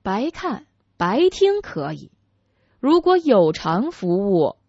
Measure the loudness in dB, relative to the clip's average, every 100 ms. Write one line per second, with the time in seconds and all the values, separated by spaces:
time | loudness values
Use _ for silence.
0 | -4 -4 -4 -6 -8 -8 _ _ _ _
1 | -2 2 2 4 2 2 -4 -8 -8 -10
2 | -16 _ _ _ _ _ _ _ 2 2
3 | 4 2 4 4 4 0 -4 -2 -4 -6
4 | -4 -2 0 0 0 -4